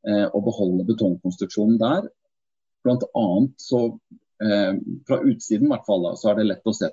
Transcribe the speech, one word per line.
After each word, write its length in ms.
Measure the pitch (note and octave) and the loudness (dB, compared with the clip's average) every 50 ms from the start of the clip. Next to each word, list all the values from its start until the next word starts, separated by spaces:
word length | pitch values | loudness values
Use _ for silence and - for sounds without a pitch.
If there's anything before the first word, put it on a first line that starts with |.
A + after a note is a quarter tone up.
| - | -4
eh, 220 | G#2+ G#2 G#2 G2+ - | 0 0 0 0 0
å 120 | - G2+ G#2 | -2 -2 -2
beholde 420 | A#2 G#2+ G#2+ G2 F2+ F#2 F#2 F#2 | -2 0 0 0 0 0 0 0
betongkonstruksjonen 920 | A2+ A2 - G#2 F#2 F2 - - F2+ F2+ - G2 - - G#2+ G#2+ A2 A#2 G#2+ | 0 0 0 0 0 0 -2 -4 -6 -6 -6 -8 -4 -2 0 2 2 4 2
der. 280 | A2 B2 D#3 G3 G#3+ - - _ _ _ _ _ _ _ _ _ _ _ _ _ - | 2 0 0 -2 -4 -6 -12 _ _ _ _ _ _ _ _ _ _ _ _ _ 0
Blant 180 | B2+ B2 B2+ - - - | 0 0 0 -2 -4 -2
annet 380 | B2 A2 F2+ F2 G#2 C3+ C3 - | -2 0 2 2 2 2 0 -2
så, 420 | - - - C3 A#2+ A#2 A#2 A2 - _ _ - - _ _ _ - | -8 -4 -2 0 0 0 -2 -4 -8 _ _ -20 -20 _ _ _ -4
eh, 320 | G#2+ A2 G2+ G#2 G2 F#2 G2 - - F#2 F2+ - - | -2 0 2 2 2 0 -2 -4 -6 -8 -10 -10 -4
fra 140 | - C3 - | -2 -2 2
utsiden 460 | - C#3 A2+ - - - A2 G#2 C#4+ | 2 2 0 0 -2 -2 0 2 2
i 40 | D3+ - | 2 0
hvert 100 | - - | 0 -2
fall 180 | - G2+ F2+ F2 | -2 0 0 0
da, 100 | E2+ - | -2 -4
så 160 | - - G#2+ | 0 0 2
er 40 | G#2 | 2
det 100 | G#2+ G#2+ | 4 2
lett 160 | G#2 F#2 - - | 0 0 -2 -2
å 80 | A2+ A2 | -4 -2
se 160 | - - - | -2 -4 -4